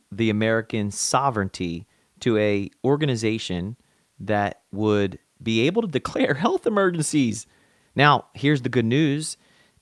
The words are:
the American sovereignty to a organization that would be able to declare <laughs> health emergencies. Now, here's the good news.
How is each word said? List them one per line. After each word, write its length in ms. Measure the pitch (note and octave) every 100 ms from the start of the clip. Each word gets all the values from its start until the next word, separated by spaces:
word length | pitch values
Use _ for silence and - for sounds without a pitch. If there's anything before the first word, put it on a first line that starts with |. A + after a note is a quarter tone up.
| _
the 200 | G2 A2+
American 600 | G#2+ A2 A2+ A2 A2+ G#2
sovereignty 960 | G2 - C3 C#3 A2 F#2+ - F2+ E2+ G#2 _ _ _
to 200 | B2+ G#2+
a 320 | G#2+ G#2 G2 -
organization 960 | B2 C#3+ D3+ A#2 A2+ A2+ - F2+ F#2 B2 _ _ _ -
that 440 | G2 G#2 G2+ - _
would 460 | G2 G#2+ G#2 G2+ F#2 _ -
be 240 | A2+ A2+ C3
able 160 | G#3
to 60 | A3
declare 460 | G3 - - C#3
<laughs> 0 |
health 320 | C3+ A3 F#4 -
emergencies. 800 | G#3 F#3+ F3 D3+ D3+ B2 G#2+ - _ _ _ _
Now, 320 | - D3 C3+ -
here's 300 | - C#3+ D3
the 80 | A#2+
good 160 | A#2+ A2+
news. 500 | C3+ D#3 C#3+ D#3 - _ _ _ _